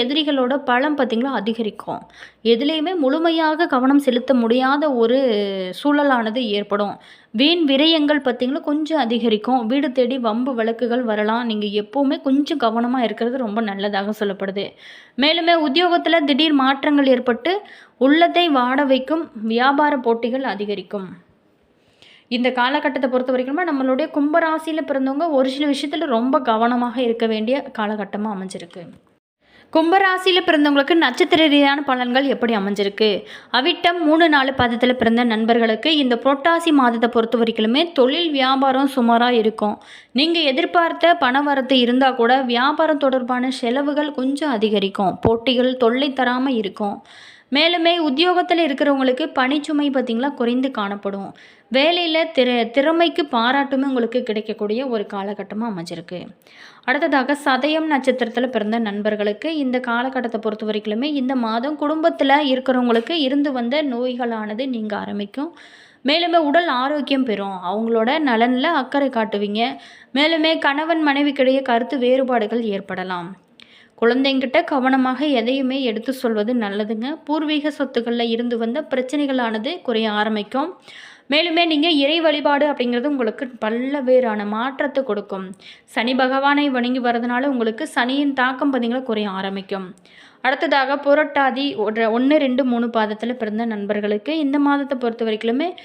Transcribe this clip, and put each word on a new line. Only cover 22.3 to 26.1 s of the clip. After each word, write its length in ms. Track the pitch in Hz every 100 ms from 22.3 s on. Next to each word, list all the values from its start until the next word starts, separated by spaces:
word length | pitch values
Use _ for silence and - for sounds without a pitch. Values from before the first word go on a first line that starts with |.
| 240
இந்த 120 | 254 247
காலகட்டத்தை 500 | 247 294 294 269 254
பொறுத்த 220 | 254 254
வரைக்குமே 320 | 254 254 294 349
நம்மளுடைய 400 | 277 262 262 311
கும்பராசியில 640 | 302 285 330 330 320 320 320 294
பிறந்தவங்க 400 | 269 269 277 339 277
ஒரு 100 | 262
சில 120 | 269 294
விஷயத்துல 340 | 277 302 320 320